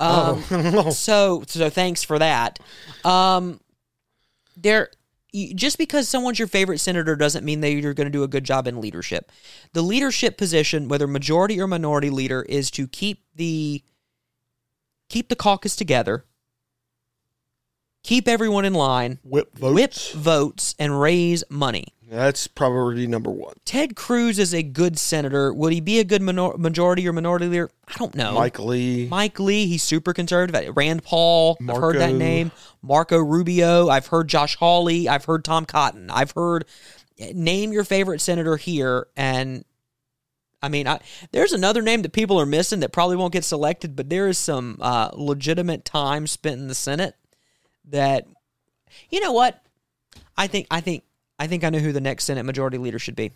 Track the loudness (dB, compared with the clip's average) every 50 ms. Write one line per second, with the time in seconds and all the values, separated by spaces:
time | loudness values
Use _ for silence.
0 | 0 2 4 4 2 2 0 -2 -4 -2 -2 0 2 2 4 2 2 2 0 -2
1 | 0 2 4 4 4 4 2 -2 -4 -6 -4 -2 -2 0 0 0 0 0 -2 -4
2 | -4 -2 0 2 2 4 2 2 0 -2 -4 -10 -18 -20 -20 -20 -20 -20 -12 -2
3 | 0 2 4 4 6 4 4 2 0 -4 -8 -12 _ _ _ _ _ _ _ _
4 | _ _ _ _ _ _ _ _ _ _ _ -2 2 2 4 2 2 -2 _ _
5 | _ _ _ _ _ _ -8 -8 -6 -6 -4 -2 -2 0 0 0 -2 0 0 0
6 | 0 0 -2 -2 -2 -2 -2 -2 -2 0 2 2 2 2 0 -2 -2 -2 0 0
7 | 0 0 0 2 2 0 0 -2 -4 -4 -2 -2 0 0 0 0 -2 -2 -2 -2
8 | -2 -2 0 -2 -2 -2 -2 -4 -2 -2 -2 -2 -2 -2 -6 -6 -8 -8 -8 -8
9 | -8 -6 -6 -6 -6 _ _ _ -20 -20 -20 -20 -16 _ -4 -2 0 2 2 2
10 | 2 0 0 0 0 -2 -2 -2 -2 0 2 2 2 2 0 -2 -2 -2 -2 0
11 | 0 -2 -2 -2 -2 0 2 2 2 2 0 -2 -2 -2 -2 -2 0 0 0 0
12 | 0 0 -2 -2 -2 -2 -4 -4 -4 -4 -4 -2 -2 -4 -4 -6 -8 -8 -8 -6
13 | -6 -6 -6 -8 _ _ _ -6 -4 -2 -2 -2 -2 -4 -6 -8 -10 _ _ _
14 | _ _ _ _ _ _ _ _ _ _ _ _ _ _ _ _ _ _ _ _
15 | _ -8 -6 -4 -4 -2 -2 0 2 2 2 2 0 -4 -6 -4 0 0 2 2
16 | 2 0 -2 -4 -6 _ _ _ _ _ _ _ _ _ _ _ _ _ _ _
17 | _ _ _ _ _ _ _ _ _ _ _ _ _ _ _ _ _ _ _ _
18 | -2 0 2 2 4 2 2 2 2 2 2 2 2 2 2 2 2 2 2 2
19 | 0 -2 -6 -10 -8 -4 -2 -2 -2 -2 -4 -4 0 2 4 4 4 2 0 -6
20 | -12 -10 -8 -4 0 2 2 2 2 0 -2 -4 -6 -6 -4 -4 -2 -2 0 2
21 | 2 4 4 4 2 2 0 -2 -4 -4 -4 -2 -2 -2 -2 -4 -8 -10 -16 _
22 | _ -8 -2 0 0 0 0 0 -6 -8 -4 -2 0 0 2 2 0 0 -2 -2
23 | -2 -2 -2 -2 -2 -4 -6 -6 -8 -14 -16 -14 -8 -4 -2 0 0 -2 -4 -6
24 | -4 0 2 2 2 2 2 2 0 0 0 -2 -2 -2 0 2 2 2 2 0
25 | -2 0 0 0 0 0 2 2 2 2 0 0 0 2 2 0 0 2 2 2
26 | 2 4 2 0 2 0 0 0 0 -2 0 -2 -2 -2 0 2 2 2 2 2
27 | 0 -2 -2 -2 0 0 0 0 0 0 -2 -2 -2 -4 _ _ _ -14 -10 -8
28 | -8 -6 -4 -4 -4 0 0 0 0 0 -2 -4 -4 -2 -2 0 0 -2 -2 -2
29 | -4 -4 -2 -2 -2 -2 -2 -2 0 2 2 2 2 0 0 -2 -2 0 -2 -2
30 | 0 -2 -2 -2 -2 0 2 2 2 2 0 -2 -4 -2 0 0 0 0 0 -2
31 | -4 -2 2 4 4 6 6 6 6 4 2 0 -2 -4 -2 0 2 2 2 4
32 | 2 2 2 2 2 2 0 0 -2 -4 -6 -12 -20 -20 -20 _ -2 2 2 2
33 | 4 4 2 2 4 4 2 2 2 2 2 4 4 6 6 6 6 4 4 2
34 | 2 2 0 0 2 2 2 0 0 0 0 2 4 4 4 4 4 2 0 0
35 | 2 2 0 0 0 0 -2 -2 0 0 0 0 0 0 0 0 0 0 -2 -6
36 | -8 -4 0 0 0 0 0 -2 0 0 0 -2 -4 -8 -14 -20 -20 -20 -20 -20
37 | _ _ _ -18 -14 -10 -6 -2 0 0 0 0 -2 -2 -2 -2 -2 0 0 0
38 | 0 0 -2 -2 -2 -2 0 0 0 0 -2 -2 -2 -4 -2 -2 0 0 0 -2
39 | -4 -6 -6 -4 -2 -2 0 -2 -2 -4 -8 -12 -14 _ _ _ _ _ _ _
40 | _ _ _ _ _ _ _ _ _ _ _ _ -6 -4 -2 -2 0 -2 -2 -4
41 | -6 -14 -20 -20 -12 -4 0 0 2 2 2 2 2 2 2 2 2 0 0 0
42 | -2 -2 -2 0 0 2 2 2 2 2 2 0 0 0 -2 -2 -2 -2 0 2
43 | 2 2 2 0 0 -2 -2 -2 -2 -2 -2 0 0 -2 -2 -4 -6 -10 -8 -8
44 | -6 -4 -2 -2 0 0 0 -2 -2 -2 -2 -4 -4 -6 -8 -4 -2 0 0 0
45 | 0 -2 -4 -4 -4 -2 -2 -2 -2 -2 -2 0 -2 -2 -4 -6 -6 -4 -4 -2
46 | 0 0 -2 -2 -4 -6 -6 -6 -6 -6 -6 -6 -8 -8 -8 -6 -4 -4 -2 -2
47 | -2 -4 -6 _ _ _ _ _ _ _ _ _ _ _ _ _ _ -6 -2 0
48 | 2 2 2 0 -2 -6 _ _ _ _ _ _ _ _ _ _ _ _ -20 -20
49 | -10 _ -4 -2 0 2 4 4 4 4 2 _ _ _ _ _ _ _ _ _
50 | _ _ -20 -20 -20 _ _ -2 -2 -2 -2 -4 -4 -2 -2 -2 -2 -2 -4 -6
51 | -8 _ _ _ _ _ _ -8 -6 -4 -2 0 0 0 0 2 0 0 0 0
52 | -2 -2 -4 -4 -4 -4 -4 -4 -4 -4 -4 -2 -2 -2 -4 -4 -6 -6 -6 -6
53 | -8 -8 -6 -6 -6 -6 -8